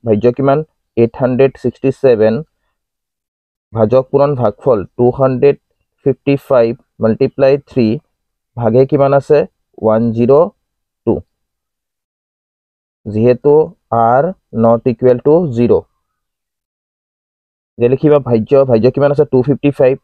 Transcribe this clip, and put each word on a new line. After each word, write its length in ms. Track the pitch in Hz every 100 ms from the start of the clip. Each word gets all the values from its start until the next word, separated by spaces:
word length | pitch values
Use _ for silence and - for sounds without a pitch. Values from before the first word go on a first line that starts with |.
| 117
ভাজ্য 180 | 107 120 120
কিমান? 220 | 139 139 156 _ _ -
এইট 160 | 117 -
হাণ্ড্ৰেড 300 | 127 123 135 -
ছিক্সটি 280 | 127 - 135 139
ছেভেন। 360 | 135 113 110 113 160 _ _ _ _ _ _ _ _ _ _ _ _
ভাজক 300 | 113 110 131 131
পূৰণ 200 | 139 143 139
ভাগফল 440 | 113 - - 110 87 -
টু 80 | 120 123
হাণ্ড্ৰেড 400 | 135 127 143 147 _ _ _ _
ফিফটি 320 | - 131 - 139 -
ফাইভ 220 | 131 117 - _ _
মাল্টিপ্লাই 540 | 113 107 135 - 135 143 _
থ্ৰী। 180 | - 110 117 _ _ _ _ _ -
ভাগে 280 | 117 120 135
কিমান 200 | 147 139 139
আছে? 200 | - 147 - _ _ -
ওৱান 200 | 110 110 117 113
জিৰ' 200 | 117 139 180 _ _ _ _ _ -
টু। 80 | 104 - _ _ _ _ _ _ _ _ _ _ _ _ _ _ _ _ _ -
যিহেতু 480 | 104 117 120 147 147 160 - _
R 320 | 117 117 127 165 190 _ 117
not 180 | 113 117 131
equal 280 | 120 127 123 147
to 80 | 160 175 117
zero। 220 | 120 92 - _ _ _ _ _ _ _ _ _ _ _ _ _ _ _ _ _ _ -
যে 100 | 120
লিখিবা 300 | 131 151 147
ভাজ্য, 320 | 120 117 107 139 135
ভাজ্য 200 | 117 117
কিমান 200 | 123 143
আছে? 140 | 143 147
টু 160 | 131
ফিফটি 300 | 127 131 147
ফাইভ। 240 | 139 127 135